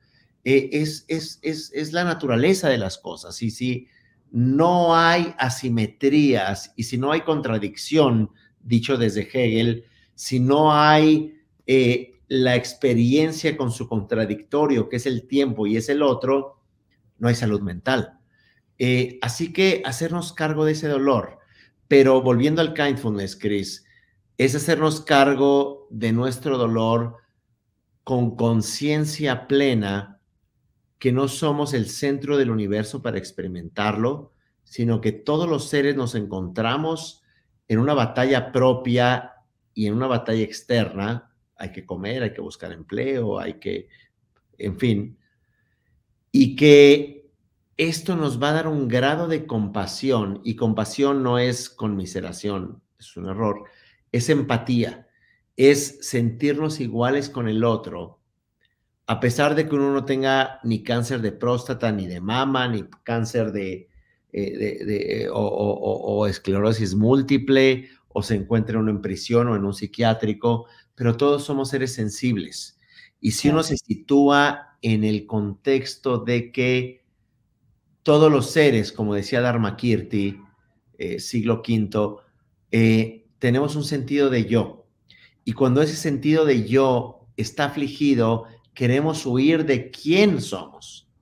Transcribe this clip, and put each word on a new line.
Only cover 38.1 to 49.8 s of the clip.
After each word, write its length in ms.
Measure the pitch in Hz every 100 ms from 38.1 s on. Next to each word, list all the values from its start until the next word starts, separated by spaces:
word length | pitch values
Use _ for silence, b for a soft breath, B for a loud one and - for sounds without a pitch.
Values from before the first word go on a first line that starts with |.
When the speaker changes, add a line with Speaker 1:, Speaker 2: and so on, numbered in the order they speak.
| 131 131 131 -
Speaker 1:
propia 840 | 127 127 123 127 120 123 123 - - _ _ _ -
y 100 | 107
en 80 |
una 140 | 110 131
batalla 340 | 117 117 113
externa. 920 | 110 - - 120 101 92 101 120 - _ _ -
Hay 140 | 92
que 140 | 98 -
comer, 380 | 90 98 127
hay 100 | 113
que 80 | -
buscar 300 | 87 - 87
empleo, 680 | 82 - 101 131 135 113 98
hay 200 | 90 -
que, 280 | - 90 - b b b _ _ _ -
en 200 | 101 95
fin, 400 | 127 104 101 - _ _ _ _ _ _ _ _ _ _ _
y 240 | 139 127 -
que 760 | 147 147 143 143 - - _ _ _ _ _ -
esto 380 | 160 165 - 175
nos 260 | 151 120
va 80 | 143
a 40 |
dar 140 | 156 160
un 200 | 151 131
grado 400 | 123 135 156 170
de 180 | 160 -
compasión, 960 | 117 101 101